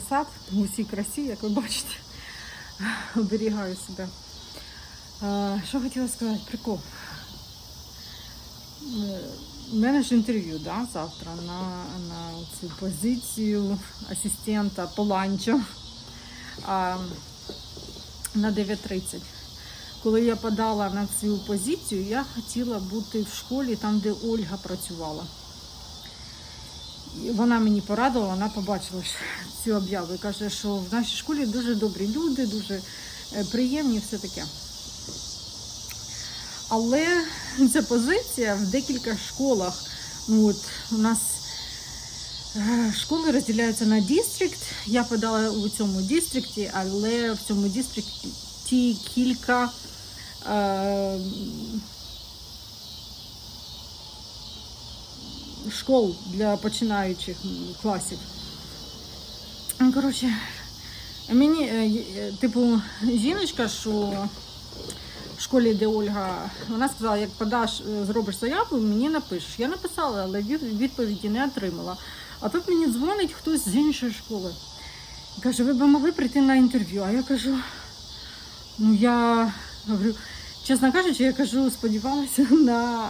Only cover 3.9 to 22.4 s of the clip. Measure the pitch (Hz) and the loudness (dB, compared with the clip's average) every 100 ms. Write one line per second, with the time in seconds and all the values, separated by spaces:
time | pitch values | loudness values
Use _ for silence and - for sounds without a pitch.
3.9 | 185 185 - - - - - - - - | -8 -8 -10 -16 -16 -16 -16 -16 -16 -16
4.9 | - - - 202 202 202 202 170 277 247 | -18 -18 -6 -2 0 0 -2 -2 -2 -2
5.9 | 254 247 - 226 208 - 240 240 185 - | -2 -4 -2 -2 -2 -4 -6 -4 -4 -6
6.9 | - - - - - - - - - - | -14 -14 -14 -14 -14 -16 -16 -16 -16 -16
7.9 | - - - - - - - - - 285 | -16 -14 -14 -14 -16 -16 -16 -16 -12 -6
8.9 | 226 202 190 - - - - - 220 233 | -4 -2 -4 -8 -12 -14 -14 0 4 6
9.9 | 285 254 240 220 220 165 160 160 190 240 | 6 6 4 6 2 0 -4 -4 -4 -4
10.9 | 170 160 - 165 170 170 180 185 180 180 | -4 -6 -8 -10 -8 -6 -6 -4 -6 -8
11.9 | 185 170 170 170 165 170 - 175 - 190 | -8 -8 -8 -8 -10 -10 -10 -10 -6 -4
12.9 | 151 220 247 - - 214 208 196 202 - | 0 0 0 -2 0 2 2 2 0 -4
13.9 | - - 196 208 - - 214 202 190 175 | -12 -8 -4 -4 -2 0 2 2 -2 -4
14.9 | - 208 190 196 196 226 262 208 - - | 0 2 2 2 0 2 2 2 -6 -14
15.9 | - - - - - - - - 190 180 | -16 -16 -16 -16 -16 -14 -8 -2 0 0
16.9 | 185 180 156 - - - - - - - | -2 -6 -10 -14 -14 -12 -12 -14 -14 -14
17.9 | - - - - 214 214 202 196 208 - | -14 -14 -12 -4 0 2 2 0 -2 -4
18.9 | 190 185 185 - - - - - - - | -6 -6 -8 -12 -14 -14 -14 -14 -14 -14
19.9 | - 226 220 233 220 226 220 220 208 202 | -4 2 4 4 2 0 2 2 2 0
20.9 | 196 202 - 208 202 - 202 214 359 - | 0 -2 0 0 0 0 0 0 -2 -2
21.9 | 196 196 240 262 240 | -2 0 -2 -2 -6